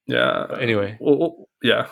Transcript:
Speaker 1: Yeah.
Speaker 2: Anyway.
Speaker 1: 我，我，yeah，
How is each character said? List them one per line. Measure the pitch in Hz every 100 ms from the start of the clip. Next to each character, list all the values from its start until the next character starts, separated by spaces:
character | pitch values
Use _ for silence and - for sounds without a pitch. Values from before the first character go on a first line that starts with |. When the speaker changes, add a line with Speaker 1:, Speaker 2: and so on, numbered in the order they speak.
| -
Speaker 1:
Yeah. | 123 60 - - -
Speaker 2:
Anyway. | 123 107 101 110
Speaker 1:
我， | 151 139
我， | 165 - - _
yeah， | 120 110 -